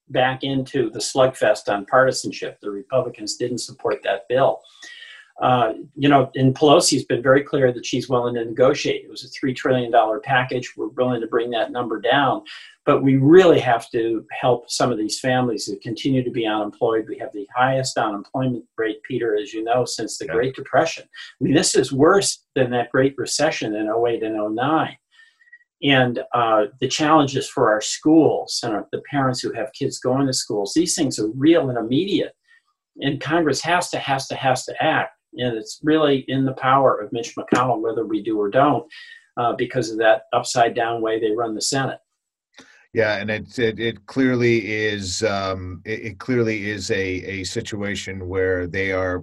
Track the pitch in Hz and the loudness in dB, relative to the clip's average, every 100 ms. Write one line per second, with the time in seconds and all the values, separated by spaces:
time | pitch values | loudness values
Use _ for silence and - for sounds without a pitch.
0 | - 131 127 131 135 135 131 139 113 107 | -6 0 0 0 -4 -4 -2 -2 -2 -4
1 | - 139 127 - 113 107 - 104 101 131 | -4 2 2 2 0 0 0 -4 2 2
2 | 131 - 104 - 90 - 104 101 98 131 | 4 0 -6 -8 -10 -10 -10 -10 -4 -2
3 | 120 110 104 - 123 117 - 127 113 104 | -2 -6 -10 -6 -6 -6 -10 -8 -6 -4
4 | 101 98 - 127 135 - _ - - - | -4 -6 -2 2 2 0 _ -20 -20 -20
5 | - - - - 127 127 117 - - 139 | -20 -20 -20 -2 2 2 2 -2 -10 0
6 | 143 139 - 135 131 131 151 165 - 139 | 4 4 4 2 2 4 6 6 6 0
7 | - 120 131 139 - 143 127 120 - 127 | 0 0 4 4 4 0 2 0 -4 -4
8 | 120 123 120 120 113 113 131 147 139 104 | 0 -2 0 -4 -4 2 2 2 -2 -4
9 | - - 127 - 135 127 135 127 117 117 | -8 -16 -16 -6 -4 -2 0 0 2 2
10 | 110 107 131 131 127 127 - - - 131 | 2 0 -2 -2 0 -4 -8 -8 -8 -2
11 | 127 120 113 120 120 113 98 117 113 110 | -2 -2 -2 -2 -2 -2 -4 -4 -6 -4
12 | 117 139 131 101 - - - _ - 139 | 2 2 2 -2 -6 -20 -20 _ 0 2
13 | 135 135 135 180 175 139 127 117 - 120 | 4 4 8 10 10 6 4 0 0 -4
14 | 113 110 - - 131 120 - - 127 107 | -2 -4 -6 -4 0 0 -2 -2 -2 0
15 | 107 - 131 127 123 104 - 98 131 110 | -4 -4 -2 0 0 -4 -6 -8 -8 -4
16 | 139 131 123 117 110 107 104 - 120 110 | 0 0 0 -2 -2 -2 -4 -2 0 0
17 | 107 - 117 104 101 123 131 131 131 135 | -2 -8 -10 -12 -8 0 2 2 -2 -2
18 | 110 101 - 135 131 120 - - 110 107 | -2 -4 -8 -4 -2 -4 -8 -6 -4 -4
19 | - 123 117 104 104 110 113 123 120 - | -6 -4 0 -2 -2 -6 0 0 0 -4
20 | 107 - 104 87 135 - - 127 - - | -8 -8 -4 -2 -2 -4 -2 0 0 -2
21 | - - - - 131 143 180 196 135 135 | -16 -20 -18 -4 2 2 4 2 0 4
22 | 156 196 - - _ 139 120 123 120 131 | 6 6 2 -6 _ -2 0 0 -2 2
23 | 139 139 113 - 151 - 120 107 107 113 | 2 0 -6 0 0 -2 -4 -4 -2 0
24 | 120 113 110 110 107 110 135 160 127 - | 0 0 -2 -4 -4 -2 0 0 -2 -8
25 | _ _ - _ _ - _ _ 143 131 | _ _ -20 _ _ -20 _ _ 2 4
26 | 123 120 - 120 113 110 104 - - - | 4 0 -4 0 2 2 2 -2 -4 0
27 | 151 156 135 131 - - 113 107 - - | 4 4 4 -2 -4 0 2 2 -2 -2
28 | 151 160 127 85 - - 120 104 - 101 | 4 6 6 2 -4 -6 -4 -6 -6 -8
29 | - 143 131 123 110 117 107 - 131 - | -4 -2 -2 -2 -6 -6 -8 -6 -6 -4
30 | 127 131 139 123 - 104 101 160 175 - | -2 0 0 -2 -4 -4 -2 0 0 0
31 | 135 - 107 127 151 170 135 117 113 135 | -2 -2 -4 0 4 4 4 -2 -2 0
32 | 196 156 - _ _ _ _ _ _ - | 0 -2 -2 _ _ _ _ _ _ -8
33 | 139 135 139 170 151 135 160 175 - 135 | -6 -4 -2 0 0 0 0 -2 -2 -6
34 | - 135 - 120 131 123 - - 151 139 | -4 -4 -4 -4 -2 -2 -4 -4 0 0
35 | 98 _ _ - 123 110 107 - 151 156 | -4 _ _ -6 -4 -4 -8 -6 2 4
36 | 147 135 - 131 135 131 131 135 131 104 | 4 2 0 0 0 0 2 4 4 2
37 | 101 117 - - - 120 127 110 113 113 | -4 -8 -8 -8 0 2 2 0 -2 -4
38 | 104 110 107 107 101 127 147 120 - - | -2 -4 -2 -2 2 4 4 2 -4 -18
39 | - - _ - 117 104 - 131 110 110 | -20 -20 _ -4 -2 -2 -4 -2 -4 2
40 | 110 110 - 120 - 131 117 110 117 117 | 4 2 2 -2 0 2 2 2 -2 -2
41 | 110 113 113 110 113 107 - 135 131 - | -2 0 0 0 -2 -4 -4 -2 -4 -6
42 | _ _ _ _ _ - - _ _ 113 | _ _ _ _ _ -20 -20 _ _ 0
43 | 107 101 104 107 98 - 113 104 117 101 | 0 0 -2 -6 -6 -2 -2 0 -4 -6
44 | - 135 131 123 120 117 101 107 107 104 | -8 0 2 4 4 2 0 -2 -2 -2
45 | 95 90 107 98 95 92 92 87 107 110 | -6 -2 -2 0 -2 -4 -8 -12 -10 -8
46 | 110 95 - 123 113 107 104 104 98 101 | -10 -10 -2 0 0 -2 -4 -6 -4 -2
47 | 95 92 92 98 92 117 110 104 101 101 | -2 -4 -6 -8 -8 -8 -8 -8 -6 -6
48 | - 95 90 95 92 90 90 95 95 92 | -8 -10 -6 -2 0 0 -2 -4 -2 -2
49 | 92 90 | -2 -4